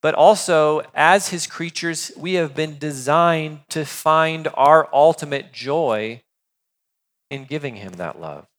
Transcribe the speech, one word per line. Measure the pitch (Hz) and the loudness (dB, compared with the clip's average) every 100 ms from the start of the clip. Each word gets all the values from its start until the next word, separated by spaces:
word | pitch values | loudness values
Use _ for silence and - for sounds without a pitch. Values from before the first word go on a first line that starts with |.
But | 156 - | -2 4
also, | 160 214 - 165 151 151 - - | 6 4 2 2 2 0 -4 0
as | 151 196 - | 4 4 0
his | 175 - | -8 -10
creatures, | - 165 - 170 160 - - | -8 -10 -6 -6 -6 -10 -10
we | 160 185 | -4 -2
have | 160 139 | -2 -4
been | 156 143 | -6 -6
designed | 151 139 127 151 170 165 156 151 _ | -10 -8 0 2 2 0 -4 -10 _
to | 160 | -8
find | 147 - 156 156 160 160 156 | -6 -4 0 2 2 -2 -6
our | - 139 160 147 | 2 6 6 6
ultimate | - 156 160 147 143 - | 4 4 2 -6 -8 -10
joy | - 120 151 151 107 110 117 _ _ _ _ _ _ _ _ _ _ _ | -14 -6 -4 -2 -2 -4 -10 _ _ _ _ _ _ _ _ _ _ _
in | 139 | -16
giving | 131 151 143 107 | -10 -8 -8 -10
him | 101 | -16
that | 90 85 - | -10 -10 -10
love. | 80 73 - | -14 -14 -18